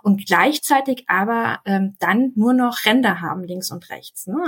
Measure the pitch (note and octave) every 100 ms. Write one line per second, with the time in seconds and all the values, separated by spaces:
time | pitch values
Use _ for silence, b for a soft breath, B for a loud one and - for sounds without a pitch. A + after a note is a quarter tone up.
0 | G#3 G3 - F3 G#3 D4+ - C#4 C4+ B3+
1 | - F3+ G#3 A#3 A3+ - - G3 G3 -
2 | E3+ G3+ C4 B3+ A3 B3+ B3 A#3 - A#3+
3 | A#3 F3 E3 F3 F3+ F3+ - F3 - -
4 | - - - B3+